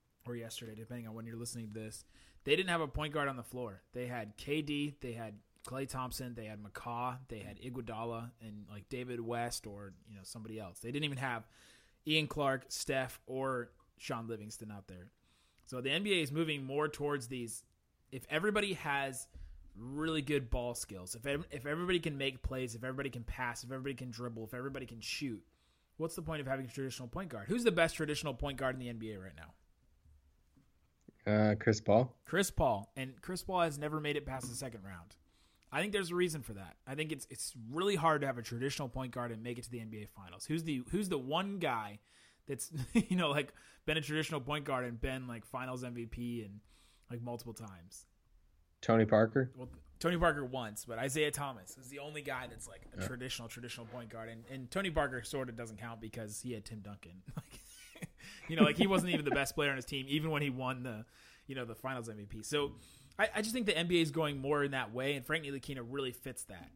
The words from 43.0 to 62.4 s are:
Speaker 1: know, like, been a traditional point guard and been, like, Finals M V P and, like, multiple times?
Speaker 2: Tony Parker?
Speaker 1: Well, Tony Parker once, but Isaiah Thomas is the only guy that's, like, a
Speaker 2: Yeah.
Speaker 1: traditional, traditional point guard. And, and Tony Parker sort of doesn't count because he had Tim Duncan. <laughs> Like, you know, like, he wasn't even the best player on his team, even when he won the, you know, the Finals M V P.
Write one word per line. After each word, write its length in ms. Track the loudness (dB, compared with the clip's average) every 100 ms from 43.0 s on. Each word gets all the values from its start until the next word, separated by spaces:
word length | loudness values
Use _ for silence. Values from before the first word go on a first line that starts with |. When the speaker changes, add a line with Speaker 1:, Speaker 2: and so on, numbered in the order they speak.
| 4 4
Speaker 1:
know, 140 | 4
like, 240 | 4 0 -6 -20 -8 0
been 100 | 0
a 60 |
traditional 380 | 2 0 2 0
point 240 | 0 -2 2
guard 180 | 0
and 160 | 0 -2
been, 260 | -2 -2 -4
like, 200 | -8 -6
Finals 360 | -6 -4 -4
M 120 | -4
V 120 | -6 -6
P 360 | -4 -2 -2
and, 180 | -6 -10 -16 -20 -20 -20 _
like, 120 | -6
multiple 300 | -4 -6 -8
times? 520 | -10 -12 -14 -16 -18 -18 _ _ -20 _ _ _ _
Speaker 2:
Tony 240 | 6 8
Parker? 480 | 10 10 8 6 2 -2
Speaker 1:
Well, 120 | -12 -14 -20 -2
Tony 160 | 2 4
Parker 280 | 4 4
once, 400 | 0 -2 -4 -6
but 140 | -6 -2
Isaiah 320 | 0 4 4
Thomas 460 | 2 -4 -6 -12 -16
is 100 | -12
the 120 | -10
only 220 | -8 -8
guy 260 | -4 -4 -4
that's, 160 | -10 -12
like, 160 | -14 -12 -6
a 40 |
Speaker 2:
Yeah. 60 | -4
Speaker 1:
traditional, 420 | -2 -4 -4 -6
traditional 380 | -10 -8 -8 -8
point 220 | -10 -10
guard. 200 | -10 -10
And, 140 | -12 -10
and 200 | -10 -4
Tony 180 | 0 2
Parker 320 | 4 2 0
sort 260 | -4 -2 -2
of 80 | -4
doesn't 220 | -8 -8
count 220 | -8 -8
because 400 | -8 -6 -6 -6
he 120 | -6
had 120 | -6
Tim 160 | -6 -10
Duncan. 420 | -10 -12 -14 -16 -10
<laughs> 100 | -10
Like, 240 | -10 -16 -18 -20 -18 -12 -12 -12 -16 -14 -2
you 80 | 8
know, 60 |
like, 140 | 8 10
he 100 | 8
wasn't 260 | 6 6
even 120 | 4
the 60 | 4
best 240 | 4 2
player 160 | 4 2
on 60 | 2
his 80 |
team, 220 | -2 -4 2
even 220 | 2 4
when 120 | 2
he 80 | 2
won 320 | 2 0 0
the, 220 | -4 -6 -10 -16 -20 -20 -10
you 80 |
know, 100 | -6
the 100 | -6
Finals 340 | -4 -4 -4 -4
M 80 | -8
V 100 | -8
P. 160 | -8